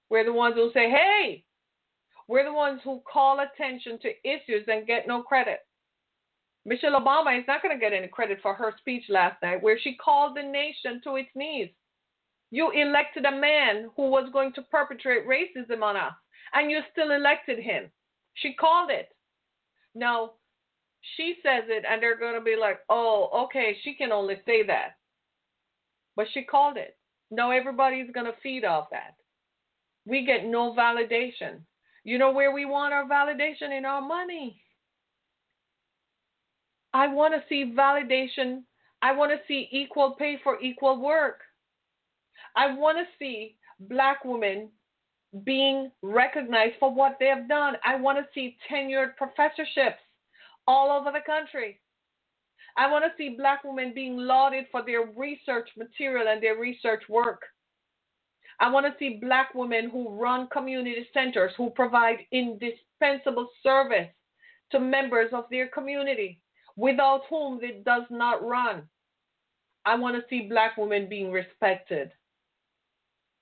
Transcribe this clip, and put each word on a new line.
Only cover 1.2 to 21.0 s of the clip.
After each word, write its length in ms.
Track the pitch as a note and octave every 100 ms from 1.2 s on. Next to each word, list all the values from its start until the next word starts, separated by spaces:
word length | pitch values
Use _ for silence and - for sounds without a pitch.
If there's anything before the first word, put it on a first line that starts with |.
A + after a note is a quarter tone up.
| C#4+ D3 _ _ _ _ _ _ _ _ -
We're 160 | B3+
the 100 | C#4+
ones 280 | D4+ C#4+ C4
who 180 | C4+ C4 -
call 280 | D4 C4+ C#4
attention 580 | C#4+ C#4 C#4 B3+ B3 A3+
to 280 | - - C4
issues 400 | D4 - G#3+ G#3+
and 180 | A3 G#3+
get 220 | A#3 -
no 160 | A#3+
credit. 420 | A#3+ C4+ A#3 - - _ _ _ _ _ _ _ _ _ G#3
Michelle 340 | B3 D4+ C#4
Obama 400 | C4 D4 D4 B3
is 80 | B3
not 160 | D4
gonna 160 | F#4+ C#4
get 140 | A3
any 140 | G3 F3+
credit 320 | - A3+ G3
for 120 | G3+
her 220 | G3+ A3+ G#3+
speech 260 | - B3 A3+
last 320 | G3 F3+ -
night 200 | F3 F#3
where 160 | G#3+ A3+
she 160 | C#4 B3+
called 400 | - C#4+ D4 C#4
the 80 |
nation 580 | C#4 C#4 D4 D4 B3+ A#3+
to 120 | D4 C4+
its 140 | C4
knees. 360 | C4 D4 D4 F3+ _ _ _ _ _ _ _ _
You 200 | A#3+ D#4+
elected 540 | D4 D4 C#4+ D4 D#4+ C#4
a 60 |
man 580 | C4+ C#4+ D4+ C4 G#3 A3+ -
who 140 | C#4
was 220 | C4 B3+
going 220 | C4+ C4+
to 100 | B3+
perpetrate 640 | B3+ D4+ C#4 A#3+ C4+ A#3 A3+
racism 540 | C4+ F4+ C4 A#3 A3+
on 120 | G#3+ G3
us, 180 | D3+ E3+ _ _ -
and 160 | - D4+
you 120 | D4+ D4
still 200 | - D4+
elected 480 | C#4+ C#4+ D4+ - A3+
him. 320 | A#3 D#3+ F#2+ _ _ _ _
She 200 | - D4
called 360 | B3+ D#4+ E4+ F4
it. 200 | G3 - _ _ _ _ _ _ _ _ A3+
Now, 380 | A#3+ A#3 A3+ - _ _ _ _ _ _